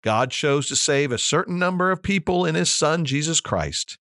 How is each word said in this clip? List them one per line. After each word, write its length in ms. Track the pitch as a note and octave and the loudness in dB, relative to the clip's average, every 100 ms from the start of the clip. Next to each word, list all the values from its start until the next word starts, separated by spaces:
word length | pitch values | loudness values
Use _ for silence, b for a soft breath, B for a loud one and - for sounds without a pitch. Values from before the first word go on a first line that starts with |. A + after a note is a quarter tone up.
God 300 | A2 A2 B2+ | 0 0 0
chose 340 | - D3+ C#3+ C3+ | 0 0 0 0
to 80 | C3+ | -2
save 360 | - C#3 C#3+ | 0 2 0
a 60 | A2+ | -2
certain 380 | - D#3 F#3+ F3+ | 0 0 0 -2
number 360 | F3+ F3+ F#3 | -2 0 0
of 100 | F#3 | 0
people 420 | - G3 - F3+ | 0 0 0 0
in 120 | F3+ E3 | 2 0
his 160 | E3+ | 0
Son, 320 | - D3+ E3 | 2 2 2
Jesus 360 | D3+ C#3 D3+ D#3+ | 0 -2 0 -2
Christ 560 | - F#2 D2 C#2+ - - | 0 -2 -2 -6 -8 -12